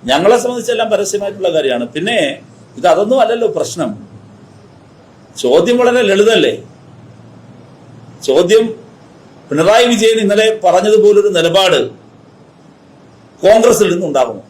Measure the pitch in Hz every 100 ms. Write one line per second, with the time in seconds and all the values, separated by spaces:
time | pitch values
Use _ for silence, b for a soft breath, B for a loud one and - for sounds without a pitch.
0 | 120 139 185 240 247 247 226 226 226 208
1 | 202 202 202 196 185 156 135 120 120 151
2 | 190 233 147 147 - - - - 180 170
3 | 208 262 220 233 220 170 147 - 131 104
4 | - - - - - - - - - -
5 | - - - - 123 143 180 240 240 240
6 | 208 196 214 226 139 104 - - - -
7 | - - - - - - - - - -
8 | - - - 135 175 220 226 - - -
9 | - - - - - 143 165 220 247 233
10 | 220 220 208 208 220 220 185 170 208 214
11 | 208 202 202 175 165 180 190 165 - -
12 | - - - - - _ - _ - -
13 | - - - - 185 226 226 - 202 175
14 | 180 135 120 113 -